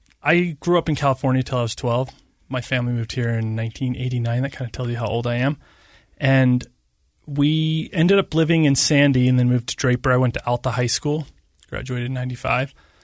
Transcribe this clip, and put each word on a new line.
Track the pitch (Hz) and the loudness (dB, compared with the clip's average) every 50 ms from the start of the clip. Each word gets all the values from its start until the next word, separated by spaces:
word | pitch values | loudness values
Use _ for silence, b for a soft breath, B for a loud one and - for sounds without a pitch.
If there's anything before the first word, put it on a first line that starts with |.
| _ _ _ _ - | _ _ _ _ -2
I | 147 170 175 180 175 156 - | 0 2 2 0 -2 -4 -6
grew | - 170 175 175 | -2 0 0 2
up | - - | 2 0
in | 151 | -2
California | - 147 139 131 - - 131 127 131 123 | 0 0 0 0 0 0 0 0 0 0
till | - 135 123 | -2 -2 -2
I | 120 | -2
was | 113 - | -2 -4
twelve. | - - 123 117 123 131 120 - _ _ _ _ _ _ - | -4 -4 -2 -2 -2 -4 -6 -8 _ _ _ _ _ _ -8
My | 131 127 | -6 -6
family | 123 - 131 123 120 120 123 | -4 -2 -2 -2 -2 -2 -2
moved | 117 113 - | -2 -4 -4
here | - 127 120 117 | -4 -4 -2 -2
in | 117 113 113 110 110 | -2 -2 -2 -2 -4
nineteen | 113 110 110 - - 135 127 123 - | -4 -4 -6 -6 -4 -4 -4 -4 -4
eighty-nine. | 127 127 127 120 117 117 117 123 131 | -4 -4 -2 -2 -2 -2 -2 -2 -2
That | 135 - | -4 -4
kinda | - 131 113 | -8 -10 -8
tells | - - 127 123 | -8 -6 -6 -6
you | 120 | -4
how | 117 117 104 | -4 -4 -4
old | - 117 117 123 | -2 -2 -2 -2
I | 120 | -2
am. | 120 127 139 143 - b b b b b b b b b b b - | 0 0 -2 -2 -4 b b b b b b b b b b b -4
And | - 131 135 135 131 127 123 123 - - _ _ _ _ _ _ _ _ _ _ _ | 0 2 4 4 4 4 4 2 0 -4 _ _ _ _ _ _ _ _ _ _ _
we | - 143 143 143 151 156 160 156 156 160 160 151 - - | -8 -2 0 2 2 2 2 0 0 -2 -2 -4 -4 0
ended | 175 160 180 196 196 | 2 4 4 4 4
up | - - - | 2 2 2
living | 160 160 151 170 165 156 | 2 2 4 4 4 4
in | 143 139 | 4 4
Sandy | - - - 156 143 143 143 131 127 127 127 | 2 2 2 4 4 4 4 4 4 4 4
and | 127 127 | 4 4
then | 123 123 | 4 4
moved | 123 123 117 - | 2 0 0 -4
to | - - | -6 -2
Draper. | - 127 123 123 - 135 | 0 0 0 2 2 2
I | 127 127 | 2 4
went | 127 120 - | 2 2 0
to | - - | -2 -4
Alta | 123 120 120 - 131 | -4 -4 -2 -2 -2
High | 107 123 127 120 | -2 -2 -2 -2
School, | - - - 147 147 160 143 - - _ _ _ _ _ _ - | -2 -2 -2 -2 -4 -4 -6 -8 -14 _ _ _ _ _ _ -12
graduated | - 107 120 127 123 123 120 127 | -10 -10 -8 -6 -6 -6 -4 -4
in | 131 | -4
ninety-five. | 127 127 127 123 - - 123 120 123 135 139 - b b b b b | -6 -6 -6 -8 -6 -4 -2 -2 -2 -2 -4 -8 b b b b b